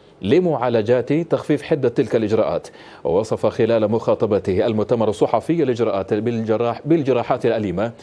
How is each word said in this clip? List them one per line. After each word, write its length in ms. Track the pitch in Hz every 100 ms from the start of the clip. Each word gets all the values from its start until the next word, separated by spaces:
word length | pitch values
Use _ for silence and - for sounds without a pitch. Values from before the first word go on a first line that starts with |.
| - -
لمعالجة 1000 | 95 151 180 139 123 117 107 123 120 147 170
تخفيف 320 | 139 - 147
حدة 280 | - 160 127
تلك 260 | 120 117 120
الإجراءات. 520 | 107 110 76 82 - - - -
ووصف 420 | - 87 113 113 113
خلال 460 | - 110 113 104
مخاطبته 760 | 113 - 107 110 101 95 95 110
المؤتمر 440 | 107 104 120 110
الصحفي 540 | 101 139 - - 170
الإجراءات 500 | 135 117 110 98 95
بالجراح-، 680 | 107 110 113 110 107 117 113 147
بالجراحات 600 | 165 131 120 117 127 120
الأليمة 460 | 113 104 87 113 117